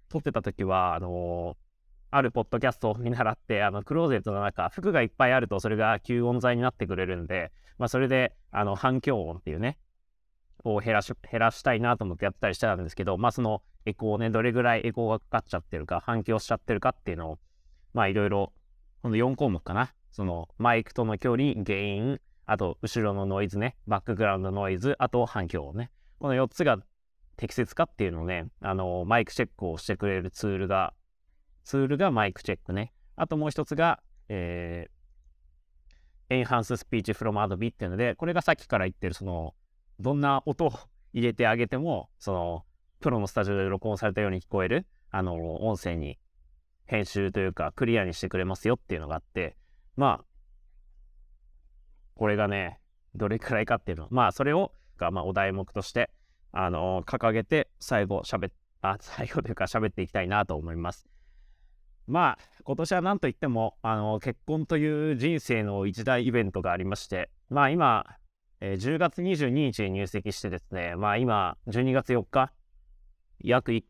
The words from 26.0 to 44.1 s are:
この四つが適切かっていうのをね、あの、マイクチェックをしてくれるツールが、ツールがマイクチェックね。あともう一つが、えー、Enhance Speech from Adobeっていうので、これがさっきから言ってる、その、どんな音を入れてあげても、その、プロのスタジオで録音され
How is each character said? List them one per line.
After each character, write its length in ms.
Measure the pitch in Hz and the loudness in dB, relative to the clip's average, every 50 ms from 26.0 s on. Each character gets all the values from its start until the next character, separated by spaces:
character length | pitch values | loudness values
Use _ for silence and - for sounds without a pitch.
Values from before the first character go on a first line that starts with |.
| _ - - - | _ -20 -16 -8
こ 80 | - | -4
の 80 | 143 131 | 0 2
四 140 | 127 131 123 | 2 2 0
つ 160 | - - 175 | 0 0 2
が 140 | 147 120 95 - _ _ _ _ _ _ _ _ - _ | 2 2 2 0 _ _ _ _ _ _ _ _ -20 _
適 180 | - - - - | -8 -8 -6 -2
切 220 | - 120 - - | -2 -2 -2 2
か 80 | - 165 | 0 0
っ 100 | - - | 0 0
て 80 | - 110 | -2 -2
い 60 | 92 | -2
う 20 | |
の 120 | 85 82 82 | -2 -2 -4
を 40 | |
ね、 220 | 87 90 87 82 - - - | -2 -4 -4 -6 -8 -12 -8
あ 140 | - 98 95 | -4 -2 -2
の、 300 | 95 92 90 87 90 87 | -2 -2 -2 -2 -2 0
マ 140 | 90 113 120 | 4 4 4
イ 40 | 113 | 4
ク 80 | - - | 2 0
チ 120 | - 123 | -2 -4
ェ 20 | |
ッ 40 | - - | -4 -4
ク 140 | - 104 87 | -6 -6 -4
を 80 | 80 85 | -4 -4
し 80 | - | -4
て 100 | - 104 | -4 -4
く 120 | - - 101 | -2 -2 -2
れ 120 | 95 95 | 0 -2
る 120 | 87 90 - | -2 -6 -8
ツ 160 | - - 104 | -4 -4 -2
ー 100 | 98 95 | -2 -2
ル 80 | 98 92 | -2 0
が、 240 | 98 95 92 - - _ _ _ _ _ _ _ _ _ _ _ _ _ - | 0 0 0 -2 -4 _ _ _ _ _ _ _ _ _ _ _ _ _ -12
ツ 140 | - - | -4 0
ー 100 | 139 135 | 2 2
ル 100 | 131 147 139 | 2 2 2
が 120 | 196 190 | 2 2
マ 160 | 139 113 107 | 4 4 2
イ 60 | 98 90 | 0 0
ク 100 | - - | -4 -4
チ 100 | - 95 | -4 -4
ェ 40 | |
ッ 20 | - | -4
ク 140 | - - 90 | -4 -4 -4
ね。 200 | 98 107 123 _ _ _ - - | -4 -4 -4 _ _ _ -14 -6
あ 120 | - 165 - | -4 -4 -2
と 80 | 165 | -2
も 100 | 151 151 | -2 -2
う 40 | 151 | -2
一 140 | 139 - 151 | -2 -4 -4
つ 120 | - 156 | -4 0
が、 260 | 143 165 170 120 - _ - - - - - | 2 2 2 2 0 _ -20 -20 -20 -12 -8
え 600 | 107 95 87 85 87 85 87 85 85 87 85 - - _ - - - - - - - _ _ - _ _ _ _ _ _ _ - - - _ - _ - _ - | -6 -4 -4 -4 -4 -6 -6 -6 -8 -8 -10 -12 -16 _ -20 -20 -20 -20 -20 -20 -20 _ _ -20 _ _ _ _ _ _ _ -20 -20 -20 _ -20 _ -14 _ 0
ー、 160 | 127 127 123 | 0 0 2
Enhance 300 | 117 127 120 110 - 127 | 2 2 0 0 0 -2
Speech 400 | 113 - - - 113 98 - 107 | -4 -4 -2 -2 -2 0 0 -2
from 240 | - 117 113 104 104 | -2 0 -2 0 0
Adobe 340 | 107 98 95 87 110 117 - | 0 0 0 -2 -2 -4 -4
っ 40 | |
て 80 | - 110 | -4 -6
い 40 | 90 | -4
う 20 | 90 | -2
の 40 | |
で、 200 | 98 120 120 101 | 0 0 0 0
こ 100 | - - | -2 -2
れ 60 | 165 160 | -2 0
が 100 | 175 - | 0 2
さ 100 | - 160 | 2 2
っ 40 | |
き 100 | - - | 0 0
か 120 | - - 104 | -2 0 0
ら 80 | 92 | 0
言 60 | 95 92 | 0 -4
っ 20 | |
て 100 | - - | -4 -6
る、 80 | 92 90 | -6 -6
そ 100 | - 98 | -6 -6
の、 300 | 95 87 85 80 80 - _ _ _ _ _ _ _ - - | -6 -6 -6 -6 -8 -10 _ _ _ _ _ _ _ -14 -6
ど 140 | 98 127 143 | -2 -2 0
ん 60 | 143 | 2
な 220 | 143 143 139 135 - | 2 2 2 2 2
音 200 | 156 139 - 170 | -2 -2 2 2
を 60 | 147 110 - - - _ _ _ - - | 0 0 -2 -14 -16 _ _ _ -8 -2
入 140 | 117 117 | 0 2
れ 80 | 120 110 | 2 2
て 120 | - 123 | 4 4
あ 80 | 110 113 | 4 4
げ 140 | 120 120 110 | 4 2 0
て 100 | - 127 | 0 -2
も、 320 | 151 170 143 95 - - _ - | -2 -2 -2 -4 -4 -8 _ -12
そ 140 | - - 98 | -6 -4 -2
の、 320 | 90 85 87 85 80 - _ _ _ _ _ _ - | -2 0 -2 -4 -6 -8 _ _ _ _ _ _ -4
プ 120 | - 151 | 0 0
ロ 100 | 127 113 | 2 2
の 80 | 101 95 | 0 0
ス 60 | - | 0
タ 100 | - 101 | 0 0
ジ 80 | 98 101 | 2 2
オ 40 | |
で 120 | 98 95 98 | 0 0 0
録 200 | 98 95 - 113 | 0 -2 -2 -2
音 100 | 104 92 | -2 0
さ 100 | - | 0
れ 60 | 107 | 0